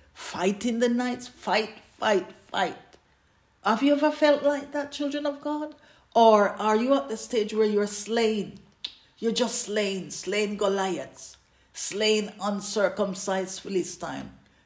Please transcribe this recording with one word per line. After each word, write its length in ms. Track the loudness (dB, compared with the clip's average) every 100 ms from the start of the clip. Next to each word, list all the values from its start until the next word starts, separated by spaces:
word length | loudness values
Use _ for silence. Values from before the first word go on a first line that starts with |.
| _
fight 540 | -14 -10 -2 0 0 -2
in 140 | 0
the 80 | 2
nights, 400 | 2 -2 -4 -10
fight, 460 | -10 0 0 -2 -10 -20 -4
fight, 300 | 2 2 0 -16 -8
fight. 460 | -2 -2 -4 -18 -20 _ _ _ _ _ _
Have 180 | -2 2
you 80 | 4
ever 160 | 4 2
felt 320 | 4 4 4
like 300 | 2 0 -4
that, 180 | -6 -6
children 340 | -4 -4 -2
of 160 | -4 -6
God? 360 | -6 -6 -8 -12 _ _ _ 6
Or 320 | 8 8 4
are 280 | 2 0 2
you 180 | 4
at 140 | 2 0
the 80 | -8
stage 380 | -4 -2 0
where 180 | 2 2
you're 120 | 2 0 -4 -4
slaying? 520 | 0 0 0 -6 -12 -20 _ -16 -16 _ _
You're 220 | -2 0
just 180 | 0 -2
slaying, 480 | -2 -2 -2 -4 -8
slaying 460 | -10 -4 -2 -2 0
Goliaths, 800 | 0 0 -2 -4 -8 -14 -20 -20 _ _ _
slaying 580 | -10 -8 0 2 2 0 -4
uncircumcised 1160 | -4 -4 -2 0 0 0 -2 -2 -2 -2 -4 -8
Philistine. 720 | -4 -4 -4 -8 -10 -10 -12 -18 _ _